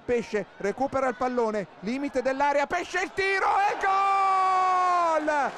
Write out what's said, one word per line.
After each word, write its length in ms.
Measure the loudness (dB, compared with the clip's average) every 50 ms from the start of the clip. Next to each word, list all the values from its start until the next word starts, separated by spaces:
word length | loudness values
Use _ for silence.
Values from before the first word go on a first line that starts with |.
| -2
Pesce 400 | -2 -2 -2 -2 -4 -6 -6 -6 -6 -12 -6
recupera 500 | -6 -6 -2 -2 -4 -2 -2 -2 -2 -2
il 60 | -2
pallone, 540 | -2 -4 -2 0 0 0 0 -2 -4 -6 -8 -12 -10
limite 400 | -6 -6 -4 -4 -4 -4 -4 -2
dell'area, 460 | -2 -2 0 0 0 2 2 0 0
Pesce 360 | 0 -2 -4 -4 -4 -4 -4
il 100 | -4 -4 -4
tiro 320 | -2 0 0 0 2 2
e 300 | 2 2 2 2 0 0 0
gol! 1700 | 0 2 2 2 2 2 2 2 2 2 2 2 2 2 2 2 2 2 2 2 2 2 2 2 2 2 2 0 0 0 0 0 0 -2 -4